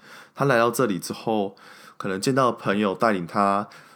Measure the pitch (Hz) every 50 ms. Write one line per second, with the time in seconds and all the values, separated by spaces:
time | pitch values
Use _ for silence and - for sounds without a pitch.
0 | - - - - - - _ - 139 143 131 117 117 120 113 - 131 110 98 85
1 | - - - - - 120 110 107 101 98 - - - - - - - - - _
2 | - 101 95 95 101 139 131 135 131 120 110 - - 110 98 101 107 101 92 -
3 | 123 113 107 95 85 82 - 107 101 101 98 101 107 - - - - - -